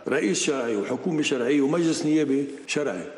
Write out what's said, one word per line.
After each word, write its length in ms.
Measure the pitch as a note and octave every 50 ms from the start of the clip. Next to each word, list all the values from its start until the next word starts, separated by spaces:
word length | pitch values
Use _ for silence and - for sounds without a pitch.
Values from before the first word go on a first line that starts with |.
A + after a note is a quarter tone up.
| -
رئيس 360 | - B2 D3 F3 G3+ F3+ - -
شرعي 320 | - C#3+ C3+ A#2+ A#2 A2+
وحكومة 460 | G2+ G2 - B2+ C3 - F#3 E3 D3+
شرعية 400 | C#3+ - D3 B2+ A#2 B2 D3 D3
ومجلس 440 | C3+ C#3 D#3+ F3 E3+ E3 D#3 - D#3+
نيابي 420 | D3+ D3+ D#3 D3+ C3 C3+ C#3 C#3 C3+ - - -
شرعي، 360 | - - D3+ D3 C3+ G2 F2+ F2 - -